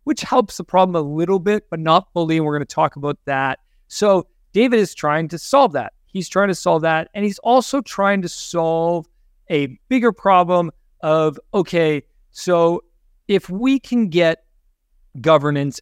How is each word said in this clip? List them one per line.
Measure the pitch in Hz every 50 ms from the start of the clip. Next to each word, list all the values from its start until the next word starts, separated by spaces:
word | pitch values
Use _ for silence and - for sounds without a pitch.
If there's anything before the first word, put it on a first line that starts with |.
| -
which | 285 311 -
helps | - - 262 254 226 - - -
the | 175
problem | - - 180 185 185 175
a | 165
little | 151 143 147 156 170 175 196 190
bit, | 165 202 214 208 - -
but | 170 160
not | 160 165 160 180 190 _ -
fully, | 175 170 160 160 160
and | 156
we're | 151 147
gonna | 147 139
talk | - - 156 160 143 - 143
about | 139 147 143 - -
that. | 139 139 135 135 131 131 - _ _ _ _ _ _
So | - - 208 208 196 180 - _ _ _ _ _ -
David | 190 247 262 240 220
is | 202 - -
trying | - - 147 147 156 165 156
to | 170 160
solve | - - - 285 277 208
that. | 143 135 110 - _ _ _
He's | _ - 190 170 -
trying | - 185 202 196
to | 180
solve | - - 185 165 160 156
that, | 160 160 156 165 - -
and | 202 208
he's | 208 196 -
also | - 233 247 262 247 - - 277
trying | 226 - - - 196 196 202 196
to | 180 170
solve | - - - - - 170 165 165 165 165 165 170 175 170 165 _ _ _ _ _ _ _ _ -
a | 170 147 143 139 127 - _ -
bigger | 254 262 226 233
problem | 190 - - 190 190 180 180 170 180 175 170 160 - _ _ _ _ -
of, | - 156 156 160 160 156 139 - - _ -
okay, | 202 175 - - 170 165 156 151 143 - _ _ _ _ _
so | _ - - 180 180 170 170 170 170 175 - _ _ _ _ _ _ _ _ -
if | 202 185 - -
we | 180 196 240 269 269 262
can | _ - 240 240 226 180
get | 151 175 170 165 165 - _ _ _ _ _ _ _ _ _ _ _ _ _ _ - 131
governance | 110 156 160 147 139 147 147 143 143 143 127 -